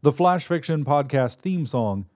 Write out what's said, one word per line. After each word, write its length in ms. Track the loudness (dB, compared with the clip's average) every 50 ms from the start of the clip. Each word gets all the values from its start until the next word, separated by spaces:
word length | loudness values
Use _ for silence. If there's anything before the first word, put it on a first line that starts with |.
| 4
The 100 | 2 2
Flash 340 | 4 2 4 4 2 0
Fiction 380 | -2 -4 -4 -2 -2 -4 -4 0
Podcast 560 | 0 2 0 0 0 0 0 0 0 -2 -6
theme 260 | _ -4 -4 -4 -4
song 400 | -4 -2 -2 -2 0 -2 -4 -6 -10 _